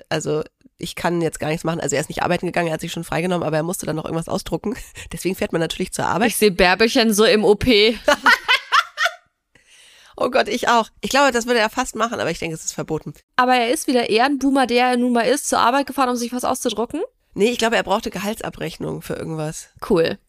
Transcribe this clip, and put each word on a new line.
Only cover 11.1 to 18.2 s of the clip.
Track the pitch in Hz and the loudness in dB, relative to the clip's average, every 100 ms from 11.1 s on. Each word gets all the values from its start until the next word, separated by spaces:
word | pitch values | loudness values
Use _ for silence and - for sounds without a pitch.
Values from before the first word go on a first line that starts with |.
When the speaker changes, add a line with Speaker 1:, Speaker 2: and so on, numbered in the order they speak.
| 262 285 | 2 4
Speaker 1:
das | 240 233 | 2 0
würde | 240 | 0
er | 214 | 0
fast | - 254 220 | -2 -4 -2
machen, | 233 220 | -4 -2
aber | 151 | -4
ich | 170 | -4
denke, | 165 | -6
es | 160 | -8
ist | - | -8
verboten. | - 151 156 - - _ - | -8 -6 -6 -8 -16 _ 0
Speaker 2:
Aber | 254 254 | 2 2
er | 233 | 2
ist | 302 - | 0 0
wieder | 247 - | 0 2
eher | 214 262 | 2 2
ein | 277 | 2
Boomer, | 269 269 247 | 2 2 2
der | 240 254 | 4 4
er | 247 | 2
nun | 247 | 2
mal | 233 | 2
ist, | 214 294 - | 2 0 0
zur | - | 2
Arbeit | 226 269 277 | 2 2 0
gefahren, | 277 254 | -2 -2
um | 247 | -2
sich | 233 | -4
was | 247 | -4
auszudrucken? | - 247 254 208 240 302 480 _ _ | -4 -2 -4 -4 -4 -6 -8 _ _
Speaker 1:
Nee, | - 220 | 0 0
ich | 240 | 2
glaube, | 226 220 | 0 0
er | |
brauchte | 180 202 220 | 0 -2 -2
Gehaltsabrechnung | 180 | -6